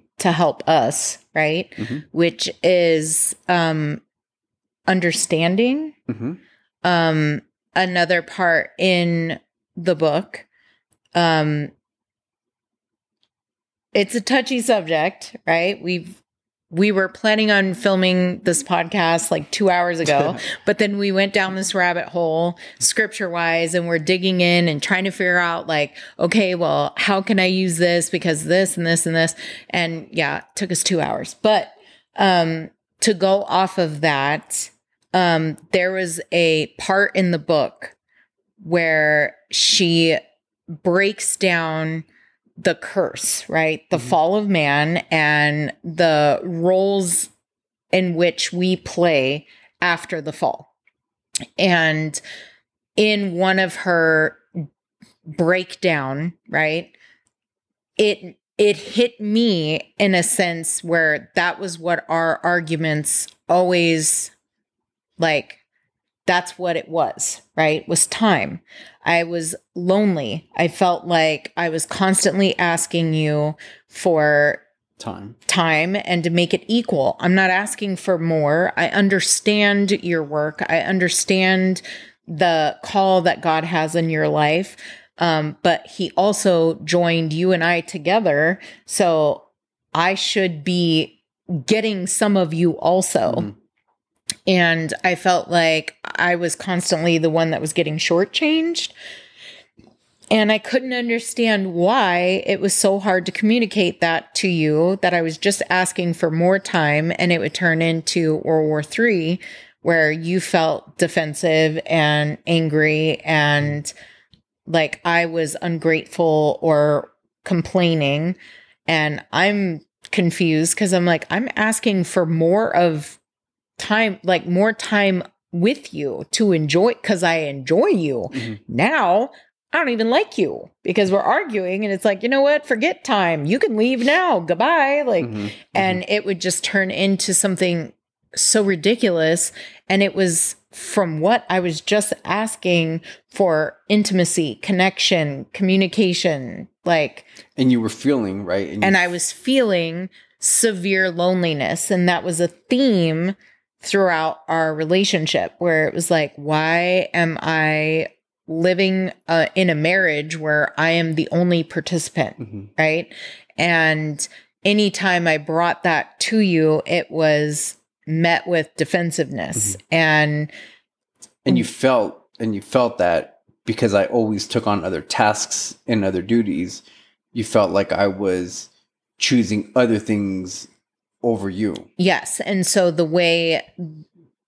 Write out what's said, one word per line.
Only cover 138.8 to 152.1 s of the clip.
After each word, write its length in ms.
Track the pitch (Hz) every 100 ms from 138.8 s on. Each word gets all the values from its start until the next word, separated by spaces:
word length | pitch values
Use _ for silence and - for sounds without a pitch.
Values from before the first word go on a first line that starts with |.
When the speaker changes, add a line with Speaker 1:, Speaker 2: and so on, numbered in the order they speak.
| 185 240 208 170 160 175 - - - - -
Speaker 1:
And 140 | 196
it 120 | 196
was 420 | - 185 160 - - _
from 480 | - - 214 180 156
what 240 | 175 240 -
I 80 | 185
was 200 | 180 156
just 320 | - 208 202 -
asking 760 | - 196 220 - 185 175 160 165 - - _
for: 480 | - 190 156 156 - -
intimacy, 640 | 208 202 185 170 - 151 107
connection, 840 | - 185 190 - - 175 147 139 -
communication, 1160 | - 190 190 185 214 190 175 180 143 123 - - _
like 400 | 175 165 143 - - - - -
Speaker 2:
And 160 | 131
you 80 | 120
were 80 | 110
feeling, 560 | - 135 139 101 98
right? 240 | 92 95 85
And 140 | 98
you 40 | 190
Speaker 1:
And 100 | 190
I 120 | 180
was 240 | 175 -
feeling 760 | - - 269 226 180 165 170 185 - _ _
severe 720 | - - 226 190 190 190 185
loneliness. 800 | 170 180 185 170 147 107 165 -
And 180 | 185
that 140 | 175